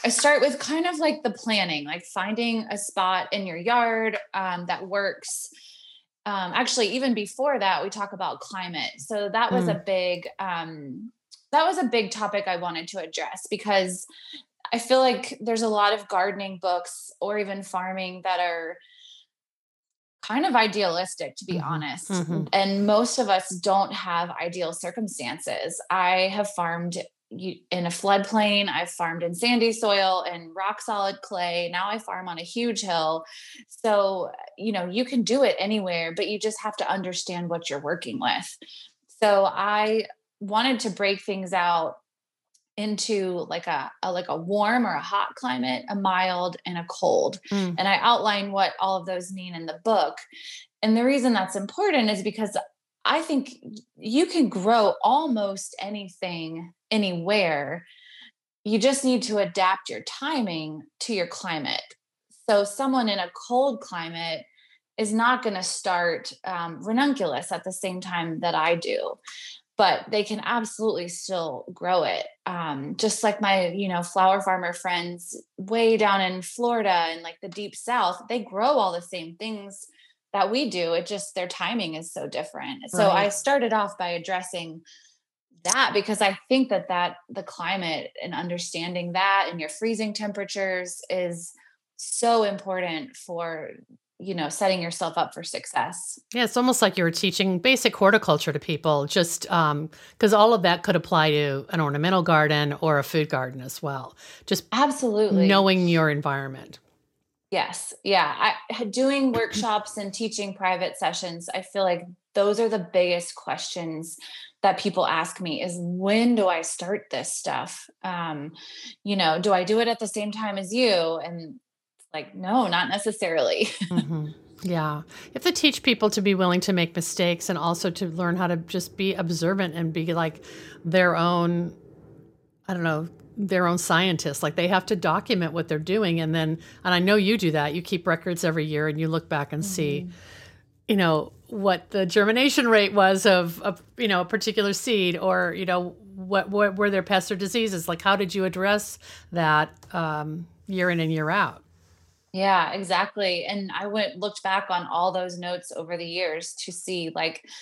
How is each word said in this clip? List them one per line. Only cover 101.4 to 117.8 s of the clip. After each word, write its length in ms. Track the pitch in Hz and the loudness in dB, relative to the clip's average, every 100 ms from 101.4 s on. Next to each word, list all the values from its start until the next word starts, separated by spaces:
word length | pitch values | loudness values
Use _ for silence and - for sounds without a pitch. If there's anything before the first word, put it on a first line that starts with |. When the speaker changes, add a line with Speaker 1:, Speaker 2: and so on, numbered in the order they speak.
| 147 139 - | 2 -2 -2
Speaker 2:
an 100 | 165 | 0
ornamental 420 | 147 143 170 185 | 0 2 2 2
garden 520 | 170 156 151 147 147 143 | 6 6 6 4 2 0
or 180 | 160 147 | 2 2
a 60 | |
food 240 | - 160 151 | 2 -2 0
garden 320 | 135 127 131 | -2 -4 -8
as 220 | 127 - | -12 -8
well. 340 | 151 135 113 - - - | -6 -6 -10 -18 -20 -20
Just 200 | - 196 - | -4 -4 -2
Speaker 1:
Absolutely. 760 | 226 285 262 247 208 214 196 190 | 2 2 2 0 2 4 6 6
Speaker 2:
knowing 420 | 196 190 185 175 | 6 6 4 4
your 220 | 165 156 | 4 4
environment. 720 | 147 147 139 135 131 - - _ _ _ _ _ _ _ | 2 -2 -4 -6 -10 -16 -20 _ _ _ _ _ _ _
Speaker 1:
Yes. 440 | 185 - 170 - - | -4 -2 -6 -12 -8
Yeah. 500 | 190 190 147 - 208 - - | 2 2 2 2 0 0 -8
I, 140 | 226 | -6
doing 480 | 220 240 269 277 269 | -4 2 2 4 2
workshops 640 | 226 214 208 233 214 214 214 | 2 -2 -2 0 0 -2 -8
and 160 | 196 | -8
teaching 420 | 190 220 220 202 | -4 -4 -4 -6
private 440 | 196 185 180 185 - | -2 0 0 -2 -2
sessions, 500 | 170 170 180 170 170 | -2 -2 -6 -8 -8
I 100 | 185 | -10
feel 200 | 185 196 | -6 0
like 200 | 190 175 175 - _ | 2 0 -4 -20 _
those 260 | 202 202 208 | 2 2 2
are 80 | 226 | 0
the 100 | 208 | 0
biggest 580 | 175 185 180 175 170 - | 0 2 2 2 -2 -10
questions 840 | - 156 - 180 165 160 165 - - - - _ | -6 -6 -6 -6 -6 -8 -10 -14 -18 -18 -20 _
that 160 | 196 185 | 2 2
people 280 | 208 185 - | 0 0 2
ask 340 | 160 170 - | 0 -2 -6
me 220 | 175 147 | -6 -4
is, 120 | 180 175 | -6 -6
"When 560 | 175 180 196 220 240 | -6 -2 2 4 4
do 140 | 226 185 | 4 4
I 120 | 165 | 2
start 440 | 165 - 175 214 - | -2 -8 -4 -6 -4
this 220 | 127 - | -6 -6
stuff? 560 | - 170 131 175 - | -6 -4 -4 -6 -12